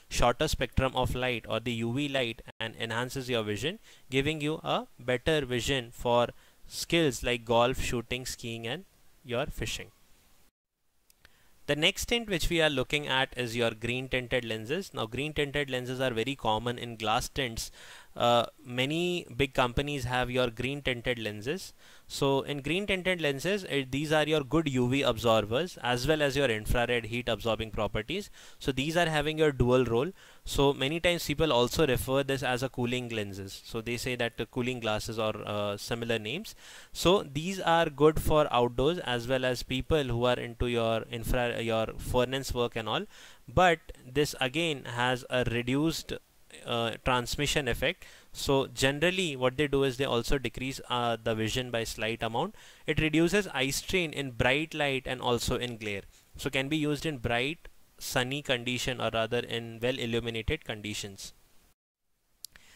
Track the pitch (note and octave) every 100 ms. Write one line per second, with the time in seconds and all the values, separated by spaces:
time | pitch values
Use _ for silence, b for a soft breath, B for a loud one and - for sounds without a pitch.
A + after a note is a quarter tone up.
0 | B - B2 - D#3 - C3 - C3 C3
1 | A#2+ B2+ B2+ A#2 G2+ A2 A#2+ A2+ A#2 B2+
2 | D3 C3+ A#2 A2+ - - A2+ - A2+ A2+
3 | B2 C3+ B2+ A#2 G#2 G#2 C#3 G#3+ B B
4 | B C3 C#3+ D#3 D3 D#3+ C#3+ F3 B3+ -
5 | A#2+ B2 - D#3 B2 B2 A#2+ C3+ A#2 -
6 | B2 A#2+ A#2 - b b - - - E3+
7 | D3+ A#2 B2 B2 A#2 A#2 A#2+ B2+ - B2
8 | A2+ B2 B2+ - A#2+ A2+ A2+ D#3 - _
9 | - - B2+ A#2+ D3 - A2 - F#2+ _
10 | _ - _ - _ _ _ _ _ _
11 | _ _ b b b b - D3 E3+ -
12 | - A#3+ A3 E3+ - E3+ D#3 C3 B2+ D3
13 | C#3+ C3 C3+ - A#2+ A#2+ A#2 A2 A#2 B2+
14 | C3 C3 B2 B2+ A#2 A2 A2 E3+ F#3+ -
15 | A2 B2 D3+ D3+ C#3+ C#3+ C#3 B2+ B2 B2+
16 | C3 A2+ A#2 C#3 A2+ G#2+ A#2+ A#2+ A#2+ A2
17 | G#2+ A#2+ - - B2+ A#2 - B B B
18 | B - A#2+ A#2+ - - B2+ B2 C3+ D#3+
19 | F3 F3 - A#2 C#3 C3+ B2 A#2+ C#3+ C#3+
20 | B2 B2+ B2 B2 B2 A2+ B2 C#3+ C3+ A#2+
21 | B2+ A#2+ G#2+ G#2+ A2+ F#3 - - B B
22 | B - C#3 C#3 - C#3+ C#3 F3 G#3 F#3+
23 | F3+ F3+ D3 C3+ E3+ G#3 F#3 C#3 C3 C3+
24 | D3+ D#3 D3+ D#3 C3 D#3 D#3 B2+ B2 C#3
25 | B2+ A2 A#2 A2 G#2 B2 F3+ - A#2+ B2
26 | C#3 D#3 C#3+ C3 C3+ A2 G#2+ B2 A#2+ A#2+
27 | A2 A#2+ A#2+ G#2+ A#2 A2 A2 G#2+ G2+ A2+
28 | G#2+ F#3 - B B B - C3 D3 E3
29 | E3 D#3 D3 D#3 D#3 C3 A#2+ B2+ A#2+ A#2
30 | E3 B B B - - C#3+ B2+ C3+ E3
31 | F3 E3+ - C#3+ D#3 A#2+ A#2+ - D3 A#2+
32 | C3 C3+ C3+ C3 C3 B2 C3 - A#2+ B2
33 | B2 A2+ G2+ G2 F#2+ - - A#2 A2 A#2+
34 | C3 B2 A#2 - A#2 C3 A#2+ B2+ A2 G#2+
35 | A#2 A2 A2 G#2+ G#2 G#2 G#2 G2+ - A#2
36 | A#2 A2+ G#2+ D#3+ A3 - B B B -
37 | F3 G3+ - C#3 E3+ F#3+ E3 E3 E3 C3+
38 | D#3 D3+ - D#3 D3 B2 A#2+ A#2+ C#3 F3
39 | B2 B2 A#2 C3 B2+ B2 - B2+ - D#3
40 | C3 A#2 B2 B2 A#2+ A#2 B2 A#2 A2+ A2+
41 | A#2+ B2 A2 B2+ A#2+ A2 A2+ A2+ A2 -
42 | - B2 B2 C3+ C3 B2+ A#2+ A#2 A2 C3+
43 | G#3 B B B - B2+ F3+ E3 - -
44 | B2+ C3 D3 - C3 D3+ E3+ C#3 - A#2
45 | B2 B2+ - B2+ A#2 A#2+ A#2+ C#3 D#3+ -
46 | - - - _ _ D3+ C3+ A#2 A#2 G#2
47 | C3+ B2 A#2 - C#3+ D#3+ B2+ A2+ C3+ F#3
48 | B B B - - C3+ B2+ A#2+ C3+ C#3+
49 | E3+ F#3 F3 C3 B2+ C3 D3 C#3 C3+ B2
50 | C3 A#2+ - C#3+ A#2+ - C3 - - A#2+
51 | A#2+ A2+ A2+ A2 A2 B2+ B2 A#2 A2 -
52 | A2 A2+ A2+ A#2 F#3 B B B - D#3
53 | D#3 D#3 E3+ G3+ F#3 C3+ C3+ - - F#3
54 | D#3+ C#3 C3+ A2+ B2+ C#3+ D#3+ D#3 C#3+ C3
55 | C3 B2+ A#2+ A#2+ - A#2+ B2 A2 G#2+ G2
56 | - b b - C#3+ C3+ C3+ D#3 D3 C#3+
57 | E3 C3+ A#2 A#2+ C3+ E3+ - - - -
58 | - C3 B2 C#3+ C#3+ B2 A#2+ B2 C#3 A#2+
59 | A2+ A2+ A2+ A#2+ A2+ A#2 A#2 A2+ A#2+ C3
60 | A#2+ A#2 A#2 A2+ G#2+ D#3 - G#2+ G#2+ G#2
61 | G#2 G2 - - _ - _ _ _ _
62 | _ _ _ _ - b b